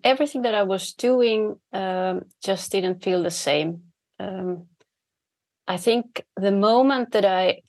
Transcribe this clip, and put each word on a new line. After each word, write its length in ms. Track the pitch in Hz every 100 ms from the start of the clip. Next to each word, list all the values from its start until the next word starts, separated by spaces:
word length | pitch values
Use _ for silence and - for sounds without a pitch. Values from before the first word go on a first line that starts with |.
everything 400 | 233 262 294 285
that 120 | 240 214
I 80 |
was 320 | 196 190 185 -
doing, 680 | 240 254 240 214 214 202 _ 196
um, 480 | 190 185 185 185 - _
just 300 | - 196 -
didn't 320 | 196 185 180 190
feel 180 | 185
the 80 | 175
same. 520 | 170 - 147 156 170 - _ _ -
Um, 500 | 196 190 180 175 175 _ _ _ _ _ _ _ _ _ -
I 80 | 180
think 480 | 180 233 240 - - -
the 140 | 196
moment 600 | 196 208 233 269 269 240
that 140 | 220 202
I 340 | 185 185 -